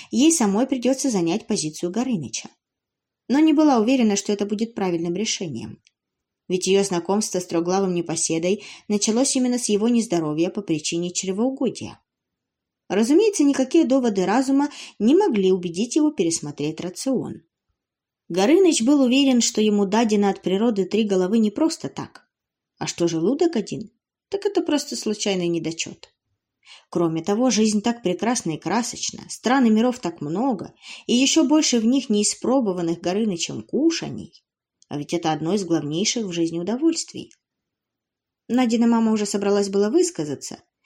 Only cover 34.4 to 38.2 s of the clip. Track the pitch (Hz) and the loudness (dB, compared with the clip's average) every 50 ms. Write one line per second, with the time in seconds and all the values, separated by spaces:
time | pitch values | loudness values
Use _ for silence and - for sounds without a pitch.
34.4 | _ _ _ _ _ _ _ _ _ - - 147 147 - 170 170 170 165 156 147 | _ _ _ _ _ _ _ _ _ -10 -10 -8 -6 -4 -4 -2 -2 -2 -2 -2
35.4 | 156 165 196 208 190 165 165 156 151 143 156 170 214 - - 240 214 185 165 170 | -2 -2 -2 -2 0 0 -2 -2 -2 -2 -4 -2 -2 -2 -2 -4 -4 -4 -4 -2
36.4 | 165 165 165 170 175 196 226 254 320 330 330 - - - - 175 117 - _ _ | -2 -2 -2 -4 -4 -4 -4 0 0 0 0 -2 -6 -12 -12 -16 -16 -16 _ _
37.4 | _ _ _ _ _ _ _ _ _ _ _ _ _ _ _ _ | _ _ _ _ _ _ _ _ _ _ _ _ _ _ _ _